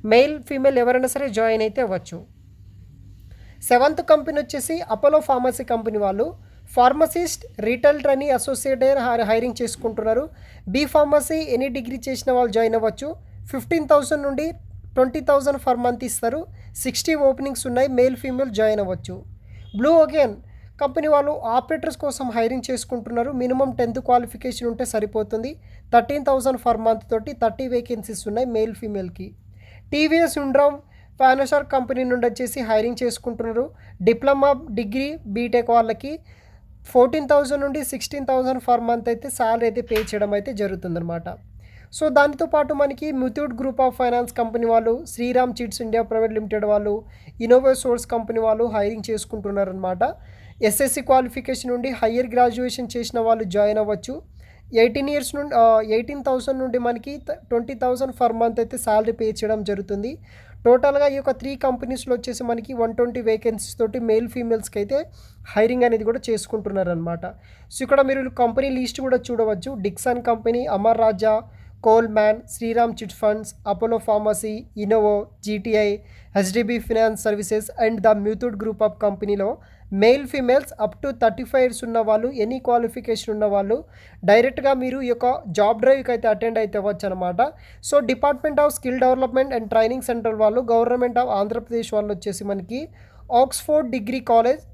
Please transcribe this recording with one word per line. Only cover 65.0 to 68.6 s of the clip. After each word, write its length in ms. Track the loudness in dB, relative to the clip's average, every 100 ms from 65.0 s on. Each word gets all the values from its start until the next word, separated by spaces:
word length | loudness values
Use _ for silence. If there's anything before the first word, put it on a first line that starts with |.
| -4 -14 -20 -20 -4
హైరింగ్ 340 | 2 2 4 2
అనేది 200 | 2 0
కూడా 120 | -2 -4
చేసుకుంటున్నారనమాట. 960 | -4 -4 -6 -4 -2 -2 -2 -4 -6 -10 -14 -20 -20 -16
So 60 | -10 2
ఇక్కడ 140 | 4 4
మీరు 220 | 0 -4 0
కంపెనీ 300 | 2 2